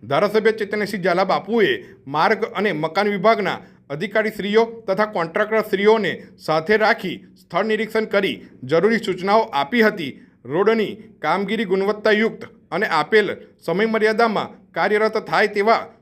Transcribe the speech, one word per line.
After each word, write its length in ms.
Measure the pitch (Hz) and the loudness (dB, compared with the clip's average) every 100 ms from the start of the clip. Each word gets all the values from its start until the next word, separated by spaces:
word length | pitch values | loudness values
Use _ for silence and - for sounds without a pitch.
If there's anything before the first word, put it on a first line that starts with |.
ધારાસભ્ય 480 | 107 139 202 214 220 | 0 0 2 2 2
ચૈતન્યસિંહ 500 | 220 202 214 208 214 | 0 -4 -4 -4 -2
ઝાલા 220 | 175 175 | 0 2
બાપુએ 600 | 190 160 - 233 175 110 - - - | 2 0 0 0 2 0 -6 -20 -8
માર્ગ 380 | 147 180 208 | 0 2 0
અને 280 | 214 180 208 | -2 -2 -2
મકાન 360 | 156 156 160 208 | -2 -2 0 0
વિભાગના 500 | 202 202 214 185 131 - _ _ | 2 2 2 0 -6 -12 _ _
અધિકારીશ્રીઓ 720 | 151 208 214 214 214 196 214 | -8 -4 -2 -2 -4 0 2
તથા 400 | 226 226 - 190 | 2 -2 -4 -2
કોન્ટ્રાક્ટરશ્રીઓને 1160 | 214 208 165 202 208 220 214 185 208 220 185 127 - - - | 0 -2 -4 -2 0 0 0 2 4 4 2 -4 -12 -14 -2
સાથે 300 | 160 156 214 | -2 2 2
રાખી 400 | 214 226 185 127 | 2 0 -4 -8
સ્થળ 480 | - - _ 170 | -14 -20 _ -2
નિરીક્ષણ 400 | 214 214 214 220 | 0 -2 -2 -4
કરી 420 | 220 202 196 107 - - | 0 0 0 -4 -12 -18
જરૂરી 360 | 127 160 202 226 | 0 2 4 2
સૂચનાઓ 420 | 226 180 185 214 | -2 -4 2 2
આપી 420 | 220 139 143 240 | 2 -2 -2 2
હતી. 440 | 214 190 139 - - _ | 2 2 -10 -10 -20 _
રોડની 500 | 117 151 202 226 180 104 - - | -6 0 2 2 -2 -6 -16 -8
કામગીરી 460 | 151 175 196 220 | -2 -2 -2 -2
ગુણવત્તાયુક્ત 800 | 208 190 196 208 220 208 220 - - - _ | -2 0 -2 -2 0 2 0 -4 -18 -20 _
અને 140 | 165 208 | -4 0
આપેલ 500 | 160 147 220 - 110 - _ | 0 2 2 2 -4 -12 _
સમયમર્યાદામાં 1080 | - 175 220 220 214 220 233 190 127 - _ | -4 -2 0 2 0 2 2 0 -4 -12 _
કાર્યરત 440 | - 185 208 220 214 | -2 0 2 0 -2
થાય 300 | 156 165 214 | -2 0 0
તેવા 320 | 208 202 196 95 - | 0 2 0 -2 -18